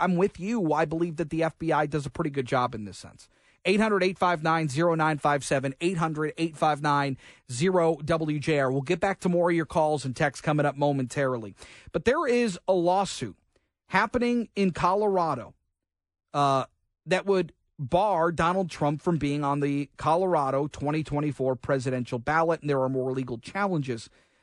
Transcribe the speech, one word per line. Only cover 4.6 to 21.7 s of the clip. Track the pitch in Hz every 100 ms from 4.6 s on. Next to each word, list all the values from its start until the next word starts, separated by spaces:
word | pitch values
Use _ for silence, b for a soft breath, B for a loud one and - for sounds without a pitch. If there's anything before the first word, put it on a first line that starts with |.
| 156
zero | 135 170 160
nine | 156 151
five | 151 143
seven, | - 139 139 -
eight | 175 175
hundred, | 160 151 151 -
eight | 165 151
five | 160 143
nine, | 147 143 143 131 B B -
zero | 120 190 180 165 151
W | 151 165 156 151
J | 156 147
R. | 131
We'll | 135
get | 131 175
back | 196 190
to | 185
more | 175 175
of | 170
your | 156
calls | 170 156 151
and | 135
texts | 117 151 -
coming | - 151 143
up | 135
momentarily. | 143 139 123 147 135 123 104 - B B B
But | 170
there | 226 302 285
is | 240 233 175 -
a |
lawsuit | 190 170 185 185 - 110 - _ _ _ _ _
happening | 190 220 247 240 240 214 202
in | 190
Colorado, | - 180 202 214 190 165 123 98 - _ _ _ _ _ _ _
uh, | 147 143 135 - _ _ _ 156
that | 185 190
would | 190 165 _ _ -
bar | 127 175 214 175 170
Donald | 165 170 185 180
Trump | - 147 151
from | 185 160
being | 143 147 143
on | 147
the | 143 143 143 -
Colorado | 151 170 185 165 135 135 147
twenty | - 143 156
twenty-four | - 147 151 131 131 127
presidential | -